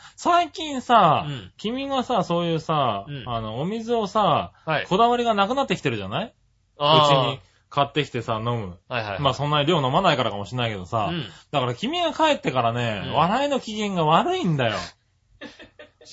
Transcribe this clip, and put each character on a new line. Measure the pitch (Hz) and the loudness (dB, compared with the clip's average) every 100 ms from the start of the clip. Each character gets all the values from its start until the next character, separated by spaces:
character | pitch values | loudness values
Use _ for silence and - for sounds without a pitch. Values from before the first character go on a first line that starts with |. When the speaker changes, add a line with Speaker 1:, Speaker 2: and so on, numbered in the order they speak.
| - - | -20 -6
Speaker 1:
最 | 330 349 339 | 0 2 0
近 | - 311 262 | -4 -8 -6
さ、 | - 233 170 127 147 | 2 4 6 4 0
Speaker 2:
う | |
ん。 | 131 92 - | -8 -12 -10
Speaker 1:
君 | 208 262 277 | -6 -6 -4
が | 269 | -2
さ、 | 240 226 | 0 -2
そ | 170 170 | 0 0
う | 170 | 0
い | 160 | -2
う | |
さ、 | 156 156 127 101 147 | 0 0 0 -2 -6
Speaker 2:
う | |
ん。 | 143 113 | -10 -6
Speaker 1:
あ | 113 | -4
の、 | 110 113 | -4 -4
お | 170 | -4
水 | 226 226 | -4 -2
を | 233 208 | -2 0
さ、 | 220 190 127 175 - - | 2 2 2 0 -8 -4
Speaker 2:
は | 147 | -2
い。 | - | 0
Speaker 1:
こ | 190 | 4
だ | 233 | 4
わ | 240 | 4
り | |
が | 233 202 | 2 2
な | 196 | 2
く | |
な | 269 | 0
っ | 269 | -2
て | 185 | -2
き | |
て | 143 | -2
る | 110 | -2
じ | |
ゃ | 95 | -4
な | 131 | -6
い？ | 226 _ _ _ _ - | -6 _ _ _ _ 0
Speaker 2:
あ | 147 156 147 | 4 6 8
あ。 | 139 120 | 4 2
Speaker 1:
う | |
ち | 113 | -4
に | - _ _ | -12 _ _
買 | 143 139 | -2 0
っ | |
て | 156 | -2
き | 135 | -4
て | 123 | -4
さ、 | 117 110 | -4 -4
飲 | |
む。 | 117 117 95 87 - | -2 -4 -6 -12 -8
Speaker 2:
は | 123 | -6
い | |
は | 104 | -4
い | |
は | 98 | -2
い。 | |
Speaker 1:
ま | 139 | 0
あ、 | |
そ | 123 147 | 0 0
ん | |
な | 151 | 0
に | 143 | 2
量 | 175 | 0
飲 | 131 | 2
ま | 156 | 2
な | 190 | 2
い | 131 | 2
か | |
ら | 113 | 0
か | 101 | -4
も | 98 | -6
し | |
れ | 127 | -4
な | 117 | -4
い | |
け | 101 | -6
ど | 87 | -4
さ、 | 113 101 | -4 -2
Speaker 2:
う | |
ん。 | 170 104 - _ | -4 -10 -14 _
Speaker 1:
だ | 143 | -2
か | 123 | -2
ら | |
君 | 123 233 349 | -4 -4 -2
が | 330 | -2
帰 | - 311 | 0 0
っ | 277 | 0
て | - | -2
か | 127 | 0
ら | 117 | 0
ね、 | 120 117 101 87 | 0 -2 -4 -2
Speaker 2:
う | |
ん。 | |
Speaker 1:
笑 | 113 170 247 285 | 0 2 2 0
い | |
の | 262 | -4
機 | - 214 | -4 -6
嫌 | 208 | -2
が | 180 | 0
悪 | 151 165 339 370 | 4 4 2 0
い | |
ん | 214 147 | 0 0
だ | 117 | 0
よ。 | 98 - - _ _ _ - | -2 -8 -16 _ _ _ -20
Speaker 2:
<laughs> | - - - - - _ - | -20 -20 -20 -20 -20 _ -12